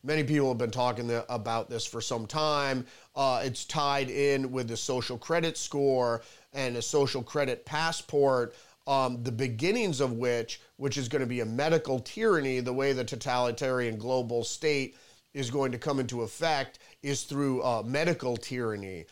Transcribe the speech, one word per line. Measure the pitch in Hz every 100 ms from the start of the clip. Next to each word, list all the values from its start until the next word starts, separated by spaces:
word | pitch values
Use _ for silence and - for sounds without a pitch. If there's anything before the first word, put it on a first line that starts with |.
Many | 131 156
people | 139 151 135
have | 120
been | 120
talking | 127 123 117 120
the, | 117 -
about | 120 107 113 113
this | 117 -
for | 117
some | - 120 110
time. | 156 156 147 139 131 120 - -
Uh, | 139 135 123
it's | 131 113
tied | - 156 143 143 131
in | - 143 135 131
with | 131 117
the | 113
social | - 127 117 120
credit | - 165 165 156
score | - 143 139 127 120 117 - - _
and | 139 131 120
a |
social | - 151 135 135
credit | 117 147 135 120
passport, | - 151 165 165 - 147 139 127 117 - - _ -
um, | 135 127 120
the | 120
beginnings | 117 131 110 170 240 208 135
of | 135
which, | 117 123 120 117 - - -
which | 135 135
is | 120
gonna | 143
be | 123 123
a | 110
medical | 117 156 160 156 131
tyranny, | - 214 226 170 135 127
the | 123
way | 127 139
the | 131
totalitarian | 113 120 - 123 123 113 135 127 120 110
global | 117 127 117 120
state | 110 - 156 143 127 - - - _
is | 139 123
going | 139 135
to | 123
come | 151 135
into | 123 120
effect | 110 - 165 147 131 - - -
is | 139 139
through, | - 139 139 127
uh, | 127 117 110
medical | 143 170 165 127 117
tyranny. | - 123 117 104 98 92 -